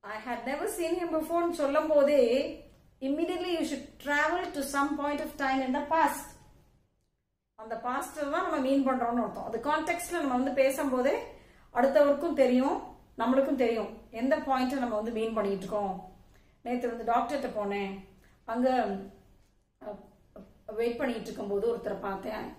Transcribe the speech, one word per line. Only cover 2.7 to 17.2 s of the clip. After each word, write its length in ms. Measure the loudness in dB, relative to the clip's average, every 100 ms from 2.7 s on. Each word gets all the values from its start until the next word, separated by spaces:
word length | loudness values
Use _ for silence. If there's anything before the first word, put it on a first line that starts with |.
| -20 _ _
immediately 520 | -4 -2 0 -2 -2
you 120 | -2
should 200 | -2 -4 -10 -12
travel 460 | -2 0 2 0 -2
to 120 | -6
some 320 | -4 0 0 0
point 240 | -2 -4
of 140 | -6 -4
time 240 | -2 0
in 120 | 0
the 100 | -2
past. 420 | 0 4 2 0 -12 -18 -20 -20 _ _ _ _ _ _ _ _ _ _
அந்த 180 | -10 -6
பாஸ்ட் 440 | -4 -4 -4 -6
தான் 220 | -2 -2
நம்ம 160 | 0 0
mean 280 | 2 4 4
பண்றோம்னு 360 | 2 0 0
அர்த்தம். 220 | 0 -4
அது 140 | -6 -4
கான்டெக்ஸ்ட்ல 640 | 0 0 0 -2 -2 -2
நம்ம 140 | 0
வந்து 180 | 2 2
பேசும்போதே 600 | 4 2 4 0 2 2 0 -4 -16 -20 -20 -6
அடுத்தவருக்கும் 600 | 2 4 6 6 4 2
தெரியும், 420 | 4 4 6 4 0 -6 -18 -20 -4
நம்மளுக்கும் 420 | 2 4 4 2
தெரியும் 280 | 2 2 -4 -8 -16
எந்த 260 | -4 0 2
பாயிண்ட்டை 420 | 2 0 2 0
நம்ம 160 | 0
வந்து 160 | -2 -2
mean 240 | -2 -2
பண்ணிட்டு 300 | 0 0 -2
இருக்கோம். 300 | -2 -2 -2 -4 -10 -20 -20 -20 _ _
நேத்து 240 | -6 -2 -2
வந்து 160 | -4
டாக்டர்கிட்ட 460 | 0 2